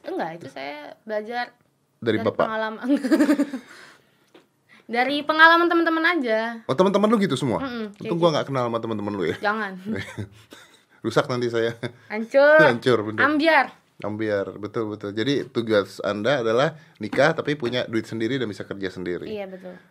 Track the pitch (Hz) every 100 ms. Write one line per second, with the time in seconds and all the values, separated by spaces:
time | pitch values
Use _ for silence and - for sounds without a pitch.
0 | - 349 175 170 262 269 277 294 294 -
1 | - 214 214 240 240 _ _ _ _ -
2 | 117 107 107 - - 220 220 220 247 285
3 | 247 220 277 285 285 247 - - - -
4 | _ _ _ - _ _ _ - - 233
5 | 254 285 294 311 330 339 339 339 330 320
6 | 320 349 247 220 226 233 - 135 190 202
7 | 214 226 196 131 139 90 269 240 107 101
8 | 113 170 170 143 139 135 120 113 113 107
9 | 101 101 82 - 208 220 202 185 190 98
10 | - - 101 - - - - _ _ _
11 | 113 147 131 123 120 117 113 113 - -
12 | - 214 226 277 285 311 302 233 131 113
13 | 107 107 277 302 320 302 240 - _ -
14 | 104 107 110 101 95 98 101 120 110 101
15 | 101 104 120 135 - 123 113 107 95 -
16 | - 104 110 143 113 117 151 160 - -
17 | 107 - 147 165 - 151 120 123 - 110
18 | 110 113 113 135 120 98 101 101 95 92
19 | 90 85 - 214 196 - 92 90 _